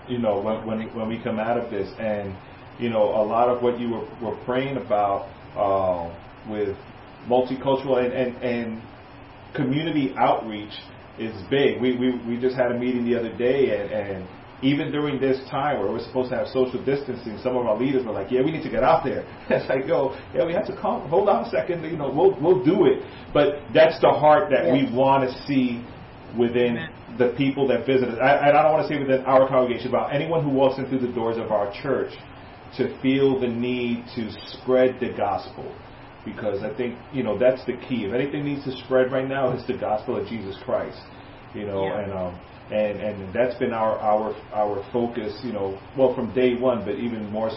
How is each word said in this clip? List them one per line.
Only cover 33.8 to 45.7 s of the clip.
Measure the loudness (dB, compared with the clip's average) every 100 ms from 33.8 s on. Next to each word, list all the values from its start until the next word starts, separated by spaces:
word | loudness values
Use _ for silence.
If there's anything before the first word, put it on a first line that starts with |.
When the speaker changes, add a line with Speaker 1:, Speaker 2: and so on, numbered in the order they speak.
| -2 -4 -6 -8
Speaker 1:
to | -8 -8 -14
spread | -10 0 4 4 2
the | -6 -2
gospel. | -2 -2 -6 -12 -12 -14 -18 -18 -20 -16 -12
Because | -6 -4 -4
I | -4 -4
think, | -6 -6 -8
you | -4
know, | -2 2
that's | 4 2 -2
the | -6 -4
key. | -4 -2
If |
anything | -2 -2 -2
needs | -4 -4 -6
to | -8
spread | 0 2 2
right | 0 -2
now, | -2 0
it's | -2 -4
the | -4
gospel | -2 -2 -2 -4
of | -4
Jesus | -6 -8 -10 -4
Christ. | -2 -2 -10 -18 -20 -20 -20 -14 -10
You | -4
know, | -2 -2
Speaker 3:
Yeah. | -2
Speaker 1:
and, | -4
um, | -4 -6 -8 -16 -18 -4
and, | 0 0 0
and | -4 -6 -6
that's | 0 0 0
been | -2
our, | 0 0 0
our, | 2 2 2 -6 -6
our | -2 0 -2 -4
focus, | -2 -2 -2 -6 -6
you | -6
know, | -4 -4